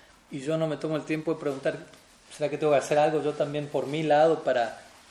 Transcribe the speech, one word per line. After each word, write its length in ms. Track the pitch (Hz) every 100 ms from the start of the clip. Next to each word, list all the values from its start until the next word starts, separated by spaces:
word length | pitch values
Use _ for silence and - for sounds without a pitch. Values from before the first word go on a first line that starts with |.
| -
<laughs> 260 | _ -
y 100 | 147
yo 160 | 135 160
no 100 | 160
me 100 | 147
tomo 200 | 156 156
el 60 |
tiempo 300 | - 156 165
de 60 | 147
preguntar, 380 | 143 135 156 151 - - - _ - -
¿será 140 | 147
que 80 | 143
tengo 160 | 151
que 60 | 139
hacer 180 | - 147
algo 260 | 151 156
yo 100 | 143
también 340 | 147 147 147 147
por 200 | 139 123
mi 160 | 156
lado 400 | 156 147 165 156
para 380 | 135 123 113 - - - -